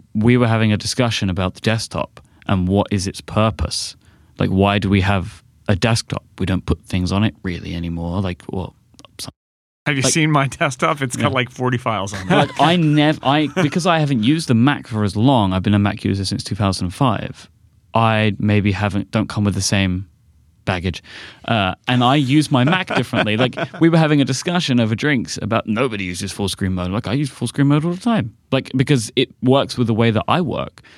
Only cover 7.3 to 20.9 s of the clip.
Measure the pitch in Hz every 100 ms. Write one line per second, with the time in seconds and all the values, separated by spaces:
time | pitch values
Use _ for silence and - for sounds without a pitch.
7.3 | - 95 87 87 85 85 85 85 90 95
8.3 | 90 - 95 - - _ - - - -
9.3 | - _ _ _ _ - 139 131 165 156
10.3 | 151 135 - 143 131 165 147 135 - 143
11.3 | 131 123 - 127 123 - 104 98 101 92
12.3 | - - - 147 180 156 151 151 139 127
13.3 | 147 147 190 151 185 175 165 147 131 107
14.3 | 160 160 117 127 143 - 110 104 104 127
15.3 | 131 98 95 95 101 101 92 104 98 95
16.3 | 107 - 98 98 92 92 - 131 101 -
17.3 | - - _ _ _ _ 113 113 110 107
18.3 | 95 104 104 101 92 104 98 - 110 -
19.3 | - 101 95 - 101 95 92 98 _ _
20.3 | _ _ _ - 92 90